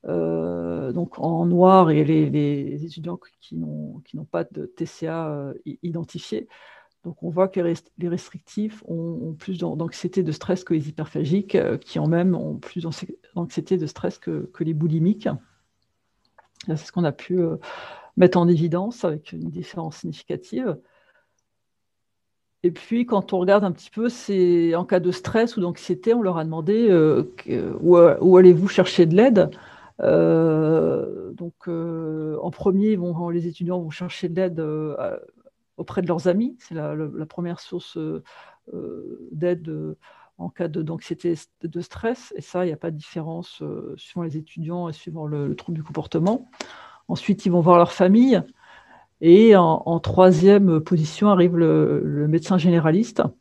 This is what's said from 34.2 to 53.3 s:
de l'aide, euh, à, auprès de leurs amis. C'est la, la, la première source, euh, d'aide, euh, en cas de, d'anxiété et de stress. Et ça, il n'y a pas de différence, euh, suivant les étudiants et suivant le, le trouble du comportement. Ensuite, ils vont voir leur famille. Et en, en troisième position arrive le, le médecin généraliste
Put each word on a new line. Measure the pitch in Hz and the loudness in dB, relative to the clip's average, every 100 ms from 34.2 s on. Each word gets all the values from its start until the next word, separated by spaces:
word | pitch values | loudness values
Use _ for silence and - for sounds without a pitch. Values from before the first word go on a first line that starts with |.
| 175 | -6
de | |
l'aide, | 170 185 165 | -2 -4 -4
euh, | 156 156 156 143 | -6 -6 -8 -8
à, | - - - _ _ _ _ - | -8 -10 -14 _ _ _ _ -16
auprès | 160 - | -8 -6
de | 180 | -2
leurs | 170 185 | -2 0
amis. | 185 247 - | 0 -2 -8
C'est | _ | _
la, | 165 151 151 | -10 -8 -8
la, | 156 | -8
la | - 156 | -10 -12
première | - 175 165 | -10 -10 -10
source, | - 175 - 170 | -12 -12 -12 -12
euh, | 156 160 _ - - _ - - - - - - - | -10 -10 _ -20 -20 _ -18 -14 -12 -14 -16 -18 -16
d'aide, | 156 175 180 165 | -6 -4 -4 -8
euh, | 156 156 156 _ _ _ _ | -10 -10 -14 _ _ _ _
en | 170 | -14
cas | - 170 | -8 -8
de, | 160 | -6
d'anxiété | 156 165 - 165 175 160 - _ | -8 -10 -12 -8 -6 -6 -10 _
et | 170 | -12
de | 170 | -10
stress. | 165 - 226 247 - 415 | -12 -8 -6 -8 -12 -16
Et | |
ça, | - 180 | -10 -6
il | 180 | -4
n'y | |
a | 156 | -6
pas | 170 | -10
de | 151 | -10
différence, | - 175 156 165 180 - | -12 -12 -10 -12 -14 -14
euh, | 151 151 - - | -12 -12 -14 -16
suivant | - 180 | -14 -10
les | 165 151 | -8 -10
étudiants | 156 - 160 175 170 | -12 -12 -10 -8 -10
et | |
suivant | 156 - 160 151 | -12 -14 -12 -8
le, | 147 143 | -6 -6
le | |
trouble | 147 - 160 | -6 -8 -10
du | |
comportement. | 151 156 156 165 175 247 - _ - - - - - | -8 -10 -6 -2 -2 -2 -8 _ -18 -18 -20 -20 -10
Ensuite, | - - 190 190 | -6 -2 -2 2
ils | |
vont | 175 | 2
voir | 165 175 | 6 6
leur | 170 | 4
famille. | - 185 214 262 208 - _ _ - _ - _ _ | 2 4 6 6 2 -2 _ _ -20 _ -20 _ _
Et | 160 185 226 196 | 8 10 10 8
en, | 170 160 | 6 0
en | - 165 | -2 -4
troisième | - - 185 160 190 202 196 156 | 0 6 6 8 6 6 6 2
position | 156 175 156 - 208 | 2 0 0 0 2
arrive | 190 175 170 | 4 4 4
le, | 160 156 151 147 | 4 4 2 0
le | 147 147 151 | -2 -2 0
médecin | 165 160 185 | -2 0 2
généraliste | 170 170 156 170 233 - - | 4 4 4 2 0 -2 -4